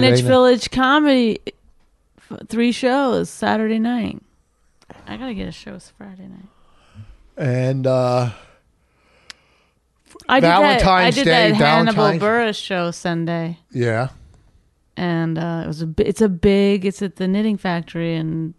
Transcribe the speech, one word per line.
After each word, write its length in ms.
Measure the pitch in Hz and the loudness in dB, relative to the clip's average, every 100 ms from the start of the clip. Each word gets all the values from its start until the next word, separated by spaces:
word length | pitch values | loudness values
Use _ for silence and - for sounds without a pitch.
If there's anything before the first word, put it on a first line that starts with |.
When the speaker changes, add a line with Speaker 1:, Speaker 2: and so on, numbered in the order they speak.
| 254 | 4
Speaker 1:
Greenwich 160 | 247 | 4
Speaker 2:
night. 40 | 247 | 4
Speaker 1:
Village 420 | 254 254 247 - | 4 6 4 0
Comedy, 680 | 254 262 294 294 262 233 - - - _ _ _ _ _ _ | 0 2 4 4 4 2 -2 -8 -16 _ _ _ _ _ _
f-, 220 | - - - | -18 -18 -8
three 240 | 220 240 | -2 0
shows 580 | 220 254 269 269 190 170 | 0 0 0 0 0 -4
Saturday 480 | - 208 214 220 220 | -4 -2 0 0 -2
night. 440 | 226 240 202 - - _ _ _ _ _ - - - | -2 -2 -6 -8 -16 _ _ _ _ _ -20 -20 -18
I 120 | 220 | -14
gotta 160 | 254 | -12
get 140 | 196 185 | -10 -10
a 20 | |
show 260 | 165 208 190 - - | -12 -18 -20 -20 -20
Friday 300 | 208 190 190 | -20 -20 -20
night. 200 | - 196 _ _ _ _ 104 107 - _ - | -20 -20 _ _ _ _ -20 -20 -20 _ -6
Speaker 2:
And, 520 | 135 123 127 135 131 | -4 -2 -2 -2 0
uh, 420 | 131 123 123 120 - - _ _ _ _ _ _ _ - - _ _ _ _ _ _ _ - - | 0 0 0 -2 -6 -18 _ _ _ _ _ _ _ -20 -20 _ _ _ _ _ _ _ -12 -2
Speaker 1:
I 100 | 262 | 2
did 60 | 170 | 4
that, 100 | 180 | 4
I 40 | |
Speaker 2:
Valentine's 540 | 196 247 190 185 185 - | 4 4 4 4 2 2
Speaker 1:
did 80 | - | 2
Speaker 2:
Day, 60 | 160 - | 4 4
Speaker 1:
that 40 | 143 | 4
Hannibal 380 | 147 156 226 214 | 4 4 2 2
Speaker 2:
Valentine's 180 | 208 165 | 2 2
Speaker 1:
Buress 420 | 208 233 226 208 | 0 0 0 -4
show 280 | - 185 170 | -6 -4 -4
Sunday. 680 | 170 180 170 165 170 165 165 _ | -4 -6 -4 -4 -4 -6 -10 _
Speaker 2:
Yeah. 380 | 123 120 110 131 - - - _ _ _ _ _ - | -4 -2 -2 -4 -8 -20 -20 _ _ _ _ _ -8
Speaker 1:
And, 420 | 180 165 165 160 | -4 -2 -2 -4
uh, 240 | 170 165 | -6 -6
it 40 | 160 | -8
was 140 | 151 | -8
a 60 | 160 | -6
bi-, 160 | 156 208 | -2 -2
it's 160 | 196 | 0
a 80 | 220 | 0
big, 560 | 175 202 196 202 202 190 | 2 2 4 2 0 -2
it's 160 | 185 | -6
at 140 | 196 - | -8 -6
the 100 | 185 | -2
Knitting 300 | 196 220 202 | -2 -2 -4
Factory 580 | 190 170 165 165 165 165 | -4 -6 -6 -6 -4 -4
in 380 | 160 160 160 | -4 -6 -8